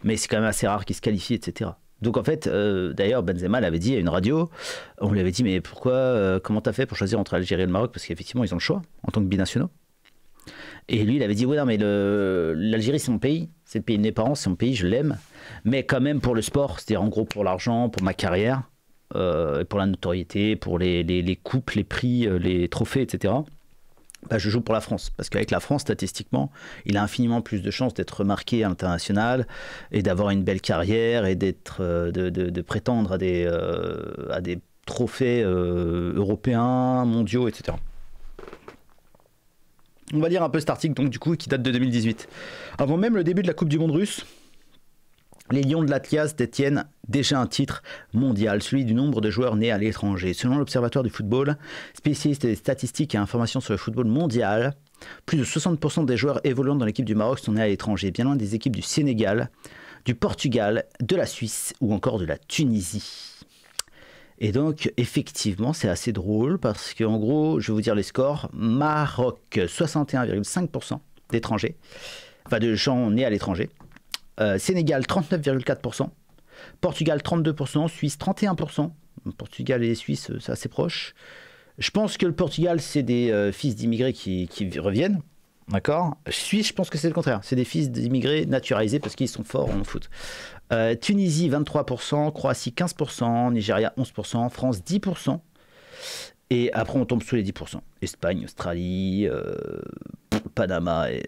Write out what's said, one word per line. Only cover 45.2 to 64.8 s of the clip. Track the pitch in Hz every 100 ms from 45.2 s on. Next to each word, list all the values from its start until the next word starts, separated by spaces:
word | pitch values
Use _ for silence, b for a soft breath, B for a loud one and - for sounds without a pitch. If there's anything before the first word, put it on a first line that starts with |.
| _ - -
les | 135
Lions | 135 160
de | 147
l'Atlas | 139 131 151 151 -
détiennent | 117 - 139 143 - _ -
déjà | 143 131 143
un | 120
titre | - 139 - B B B
mondial, | 110 135 104 107 104
celui | - 135 123
du |
nombre | 113 143 110
de | 107
joueurs | 104 127 107
nés | 117
à | 101
l'étranger. | 107 101 104 95 92 87
Selon | 123 139
l'Observatoire | 139 131 120 143
du | 120
football, | - 104 127 139 147 B B B -
spécialiste | 147 143 151 139
des | 120
statistiques | 104 - 127 123 - - 107
et |
informations | 101 120 117 131
sur | -
le | 101
football | - 110 117
mondial, | 123 165 117 101 110 127 139 _ B B B -
plus | 156
de |
soixante | 117 156 180 160
pour | 151
cent | 175
des | 143 117
joueurs | 143 123
évoluant | 143 127 135 143
dans | 107
l'équipe | 104
du | 110 107
Maroc | 110 135
sont | -
nés | 107
à | 110
l'étranger, | 95 - 101 98
bien | 85 127
loin | 143
des | 104
équipes | 110 135 104
du |
Sénégal, | - - 143 110 104 107 123 B B B B B -
du |
Portugal, | 120 202 - 143 117 101 113 - -
de | 113 185
la | 147
Suisse | - 113 - - -
ou | 107 101
encore | 131 110
de | 82
la | 73
Tunisie. | - - 143 107 87 104 - - - - - B B B B B B B B -
Et | 107
donc, | 107 156 151